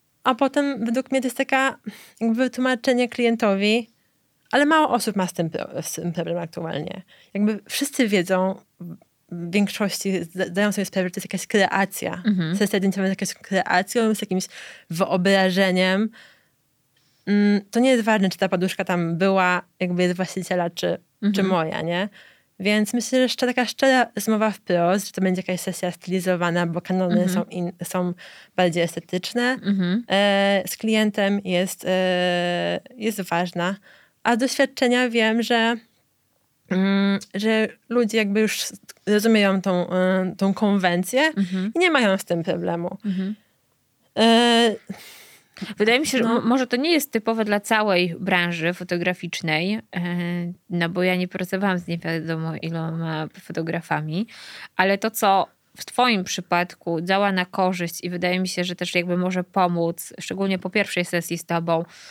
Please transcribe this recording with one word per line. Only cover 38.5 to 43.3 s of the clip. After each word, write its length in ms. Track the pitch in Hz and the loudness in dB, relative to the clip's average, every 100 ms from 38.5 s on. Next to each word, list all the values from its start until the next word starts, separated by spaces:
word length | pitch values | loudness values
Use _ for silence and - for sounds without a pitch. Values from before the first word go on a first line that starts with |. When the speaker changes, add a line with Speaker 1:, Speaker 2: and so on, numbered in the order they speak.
| - - - - - - | -2 -8 -10 -20 -8 0
Speaker 1:
rozumieją 540 | 208 226 220 196 190 | 2 4 6 4 2
tą, 280 | 190 180 - | 0 0 0
e, 440 | 185 185 185 185 - | 0 2 2 -2 0
tą 160 | 196 | 0
konwencję 640 | 196 208 202 180 175 185 254 311 311 | 2 2 2 2 0 0 2 2 0
Speaker 2:
Mhm. 360 | 180 185 196 | -2 -2 -2
Speaker 1:
i 40 | 330 | 2
nie 120 | 359 | 2
mają 280 | 285 214 190 | 4 4 2
z 60 | |
tym 180 | - 170 | 0 -2
problemu. 560 | 165 175 175 170 175 196 | -2 -2 -2 -4 -6 -6
Speaker 2:
Mhm. 300 | 208 185 190 | -6 -4 -4